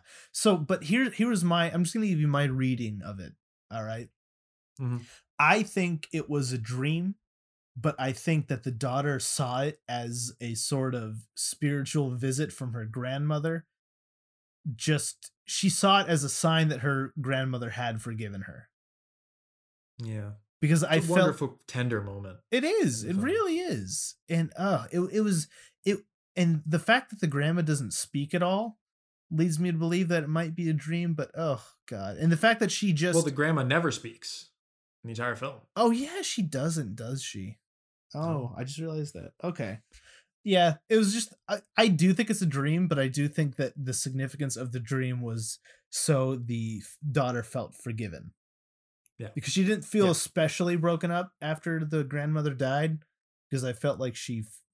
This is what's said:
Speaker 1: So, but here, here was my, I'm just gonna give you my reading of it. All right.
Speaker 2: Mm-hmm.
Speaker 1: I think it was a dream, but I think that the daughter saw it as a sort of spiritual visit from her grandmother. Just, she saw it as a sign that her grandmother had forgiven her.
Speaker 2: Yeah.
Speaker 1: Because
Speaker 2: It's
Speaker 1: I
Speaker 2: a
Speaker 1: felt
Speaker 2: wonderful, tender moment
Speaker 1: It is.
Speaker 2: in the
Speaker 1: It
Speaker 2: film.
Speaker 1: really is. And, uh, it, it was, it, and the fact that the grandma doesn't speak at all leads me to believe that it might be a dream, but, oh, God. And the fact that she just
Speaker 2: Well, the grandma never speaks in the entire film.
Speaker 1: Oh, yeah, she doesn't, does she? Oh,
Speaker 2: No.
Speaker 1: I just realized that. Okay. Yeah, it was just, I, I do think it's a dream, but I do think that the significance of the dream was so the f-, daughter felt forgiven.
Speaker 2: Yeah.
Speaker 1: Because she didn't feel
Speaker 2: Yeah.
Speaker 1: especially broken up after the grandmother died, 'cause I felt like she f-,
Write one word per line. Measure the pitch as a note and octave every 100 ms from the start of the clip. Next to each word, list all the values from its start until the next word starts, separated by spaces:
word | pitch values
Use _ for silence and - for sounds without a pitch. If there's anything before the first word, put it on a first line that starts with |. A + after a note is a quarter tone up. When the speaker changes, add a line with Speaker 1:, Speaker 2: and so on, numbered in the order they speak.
| - - -
Speaker 1:
So, | - G#3+ F3+
but | D3 F3+
here, | D3 A#3 B3+
here | - A#3+
was | G#3
my, | E3+ E3+ E3+
I'm | E3+
just | F3 A3
gonna | G#3+
give | D#3+
you | D3
my | C#3+
reading | C#3+ C3 C3 A#2+ A2+ G#2
of | E2+ G2
it. | E2 - _ _ _
All | A2+
right. | A2 A2+ A#2+ _ _ _ _ _ _ -
Speaker 2:
Mm-hmm. | B2+ A#2+ A2 - _ -
Speaker 1:
I | D3+ G#3
think | - G3 F3 D#3 -
it | D#3+ D3
was | D3 B2+
a | B2+
dream, | A2 B2+ C#3+ E3 F#3 G3+ _ _ _ _ _ B2
but | D3+ -
I | C3
think | B2 - D#3+ -
that | C3
the | C3+
daughter | A2+ C3+ C3 C#3+ C3
saw | - - B2+ B2+
it | C#3+ - -
as | A#2+ A#2+ A#2+ B2 -
a | A#2+
sort | A2+ - C#3 C3
of | B2 A2 A2 - -
spiritual | - - D3 C#3+ C3+ D3+ C3+
visit | B2 C3+ C3 D3+
from | - C3
her | A#2 A2
grandmother. | B2 B2 C#3 D3+ D3+ D#3+ E3 - _ _ _ _ _ _ _ _ _ D3+ A2
Just, | D3+ D3 - - - - -
she | - G3
saw | - G3 G3
it | F#3
as | D#3+
a | C#3
sign | - E3 D#3+ D#3
that | B2+
her | C#3+ C3+ C3+ -
grandmother | C3 C3 C3 B2 A#2
had | A2 A#2+ A2
forgiven | A#2 A2 G#2 G2+
her. | F#2+ - - _ _ _ _ _ _ _ _ _ _ _ _ -
Speaker 2:
Yeah. | A#2 G#2+ G#2 G#2+ _ _
Speaker 1:
Because | D3 E3
Speaker 2:
It's | E3
Speaker 1:
I | D#3+
Speaker 2:
a |
Speaker 1:
felt | E3 F3+
Speaker 2:
wonderful, | F3 - C#3 - -
tender | B2 B2 A2
moment | G2+ G2 G2 F#2 _
Speaker 1:
It | B3
is. | D4+ G#4+ A3 A2+
Speaker 2:
in | A2+
the |
Speaker 1:
It | F#3+
Speaker 2:
film. | B3+
Speaker 1:
really | A4 G4 E4
is. | F4+ B2+ F#2 - - - -
And, | E3 D#3+ -
uh, | G3 D3+ A2+
it, | F3 F#3
it | G#3+
was, | G#3+ E3+ D3+ - - _
it, | F#3+ G3+ - _ _ F#3
and | E3+ D#3 D#3
the | D#3+
fact | - B3 -
that | G3+
the | E3
grandma | C#3 D3+ F3
doesn't | D#3 C#3+ A2
speak | - - C#3+ C#3+ F3
at |
all | F3+ F#3+ A3+ - _ _ _ _ _
leads | D#3+ E3+ D#3
me | F3+
to | D#3+
believe | E3 F3 F3
that | E3+
it | D3+
might | D#3+ E3 E3+
be | E3
a |
dream, | D#3 D3+ E3+ F3 D3+
but, | C#3 -
oh, | D#3+ A#2 - _ -
God. | G#2+ G2 -
And | D#3+
the | D#3+
fact | A3 A3
that | G3
she | - G#3
just | D3+ F3 E3
Speaker 2:
Well, |
the | D#3
grandma | C3+ D3+ D#3
never | B2+ D#3+ E3
speaks | - A#2 - - - - _ _ _ _ _
in | A#2
the |
entire | A2+ B2 A2+
film. | C3+ B2+ _ G3
Speaker 1:
Oh, | A#3
yeah, | A#3 C#4+ F#4
she | - -
doesn't, | D#3+ C3 D#3+ E3 A2+ A2+
does | A#2 C3
she? | - G#2 F#2+ A2 _ _ _ _ _
Oh, | C#3+
Speaker 2:
No. | E3 D3 B2 -
Speaker 1:
I |
just | B2+ D3
realized | D#3+ D#3 D3 F2
that. | - -
Okay. | F3 F3+ A2 G#2+ - - - - _ _
Yeah, | G#3 F#3 E3+ D3+ _
it | A3
was | G3+
just, | A3+ - - -
I, | G#3 - -
I | A3+
do | D#3+ F#3
think | F#3 A3
it's | G#3+
a | E3+
dream, | C3+ C#3 E3 F3+
but | C#3+
I | C3+
do | C#3 D3
think | D3 D3 B2+
that | C3+ D3
the | C3
significance | B2 C3+ C3 C3+ C#3 C#3 A2+
of | B2+
the | B2
dream | A2+ C3 B2+ B2
was | A#2+ A2+ A2 - _ _ _
so | - - C#3 C3 C3
the | A#2+ A#2 A2+ G#2+
f-, | - - D3
daughter | C3+ B2+ A#2+
felt | A2 B2+ G#2+
forgiven. | - B2 A2+ G#2 D2 - - _ _ _ _ _ _ _ -
Speaker 2:
Yeah. | G#2+ -
Speaker 1:
Because | -
she | F#3+
didn't | F#3+ G#3 -
feel | G#3+ F#3+
Speaker 2:
Yeah. |
Speaker 1:
especially | D#3 - F3+ D#3 - F3 F3
broken | E3+ E3 E3+
up | F3 F#3 _
after | D3+ D#3 E3+ D#3+ D3+
the | D#3
grandmother | C3+ C#3+ D3 D#3 D3 B2+
died, | C3 C#3+ D#3+ D#3 - _ _ _ _
'cause | C3
I | B2+
felt | A#2 C#3+ G#2+
like | C3 A2
she | - A#2
f-, | G#2+ - _